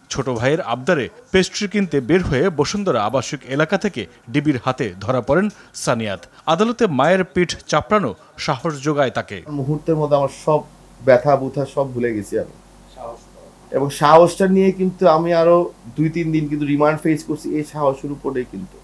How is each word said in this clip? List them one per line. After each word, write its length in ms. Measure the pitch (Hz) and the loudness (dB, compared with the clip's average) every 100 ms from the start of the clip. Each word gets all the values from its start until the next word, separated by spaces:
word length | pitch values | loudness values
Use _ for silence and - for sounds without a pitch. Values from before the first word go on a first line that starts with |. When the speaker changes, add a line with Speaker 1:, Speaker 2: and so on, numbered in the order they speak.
| - | -10
Speaker 1:
ছোট 180 | - 131 | -6 -4
ভাইয়ের 320 | 117 127 160 | -2 0 0
আবদারে 480 | 113 123 135 165 101 - - | -2 -4 0 -2 -2 -10 -2
পেস্ট্রি 380 | 185 180 - 202 | 0 0 -4 -4
কিনতে 320 | 208 185 143 | -2 -2 -2
বের 220 | 120 180 | 2 0
হয়ে 280 | 175 127 185 | 2 0 0
বসুন্ধরা 540 | 147 143 202 190 120 | 0 -2 -2 -2 0
আবাসিক 360 | 104 131 - 147 - | 0 -2 -4 -10 -6
এলাকা 300 | 135 160 190 | -2 0 -2
থেকে 280 | 208 127 92 - - | -4 -6 -10 -14 -6
ডিবির 300 | 131 147 127 | -2 0 0
হাতে 300 | 131 - 113 92 | -2 -4 -6 -6
ধরা 200 | 101 127 | -4 -2
পড়েন 280 | 113 156 208 - - | 0 0 0 -4 -16
সানিয়াত। 520 | - - 117 110 95 - - - | -8 -4 -2 -4 -8 -12 -8 -2
আদালতে 400 | 165 220 240 226 | 0 0 0 0
মায়ের 380 | 131 147 190 | 2 2 2
পিঠ 320 | 180 180 170 - - | 0 -2 -2 -4 -4
চাপড়ানো 480 | 151 - 208 143 - - - | -4 0 0 -2 -6 -16 -10
সাহস 440 | - 131 170 147 | -6 -4 -6 -6
যোগায় 280 | 143 143 127 | -2 0 0
তাকে। 320 | 117 - 98 82 | -2 -8 -12 -10
Speaker 2:
মুহূর্তের 480 | 147 135 151 165 156 | -6 -4 -4 -2 -2
মধ্যে 200 | 147 143 | 0 0
আমার 120 | 139 - | 0 -2
সব 160 | - 151 - - - - | 0 0 -2 -16 -20 -2
ব্যথা 320 | 127 123 147 135 | 4 6 6 2
বুথা 300 | 135 147 135 | 0 -6 -4
সব 180 | 147 135 | -4 -4
ভুলে 220 | 123 120 | -2 -2
গেছি 240 | 107 101 107 | -4 -4 -6
আমি, 460 | - - - - - - 117 - - - - - - | -6 -12 -20 -20 -20 -18 -16 -16 -20 -20 -20 -20 -6
এবং 200 | 135 139 | -2 -2
সাহসটা 580 | - 147 160 170 - 190 | 2 6 8 8 4 2
নিয়ে 240 | 190 190 | 4 4
কিন্তু 360 | 185 185 185 180 | 2 -2 2 4
আমি 260 | 156 170 | 4 2
আরো 380 | 170 165 175 175 - 117 135 | 2 6 4 2 -6 -10 -2
দুই 120 | 156 | -2
তিন 240 | 165 160 | -2 -2
দিন 160 | 156 147 | -2 -2
কিন্তু 180 | 147 147 | -4 -2
রিমান্ড 340 | 143 151 156 | 2 2 2
ফেস 240 | 160 151 | 0 -2
করছি 320 | 156 147 - 151 | -4 -8 -6 -6
এই 80 | |
সাহসের 480 | 147 151 143 135 147 | -6 -2 -2 0 -6
উপরেই। 320 | 143 139 131 123 | -8 -6 -6 -6
কিন্তু 280 | 98 92 - | -10 -14 -16